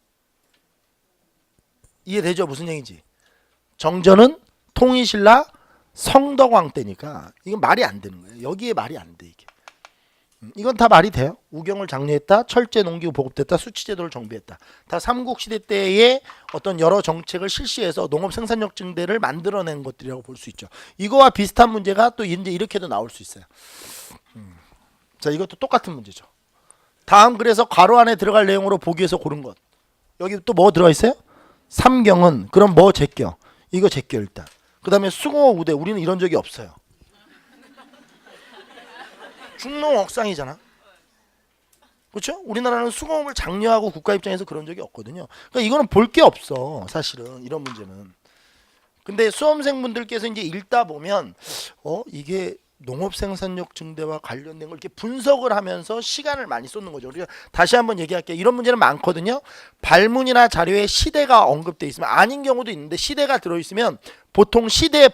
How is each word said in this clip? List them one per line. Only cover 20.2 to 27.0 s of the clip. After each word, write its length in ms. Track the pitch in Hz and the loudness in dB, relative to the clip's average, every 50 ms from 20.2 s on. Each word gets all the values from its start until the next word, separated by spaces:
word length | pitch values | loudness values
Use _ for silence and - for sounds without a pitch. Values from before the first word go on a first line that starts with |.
볼 140 | 120 - 131 | -16 -20 -20
수 160 | - - - | -20 -20 -20
있죠. 160 | - - - - - - - - _ - | -20 -20 -20 -20 -20 -20 -20 -20 _ -10
이거와 320 | 190 208 226 269 269 254 | -6 2 6 6 6 6
비슷한 400 | - - 202 185 - - 240 233 | 6 2 -2 0 4 4 4 4
문제가 400 | 220 214 190 196 196 196 226 240 | 2 -2 -4 -2 0 2 2 0
또 120 | 233 - 220 | 0 -2 -6
이제 280 | 185 170 175 196 190 | -6 -6 -6 -6 -6
이렇게도 360 | 175 175 208 - - 202 180 165 | -6 -6 -6 -6 -6 -8 -8 -6
나올 220 | 113 101 113 120 | -6 -6 -8 -8
수 140 | - - 101 | -12 -20 -20
있어요. 200 | - - 101 95 _ _ _ - - - - - - - - - - - - _ _ - | -20 -20 -20 -20 _ _ _ -20 -20 -20 -20 -20 -20 -20 -20 -20 -20 -20 -20 _ _ -20
음. 240 | 113 107 92 87 82 _ _ _ _ _ _ _ _ _ _ _ _ | -20 -20 -20 -20 _ _ _ _ _ _ _ _ _ _ _ _ _
자, 120 | - 151 | -6 -4
이것도 240 | 147 156 190 180 - | -4 -4 -6 -10 -10
똑같은 360 | - - 262 - 240 - 196 165 | -10 -4 0 0 0 0 -2 -16
문제죠. 300 | 131 110 101 92 - - _ _ _ _ _ _ _ _ _ _ _ _ _ _ _ | -16 -16 -20 -20 -20 -20 _ _ _ _ _ _ _ _ _ _ _ _ _ _ _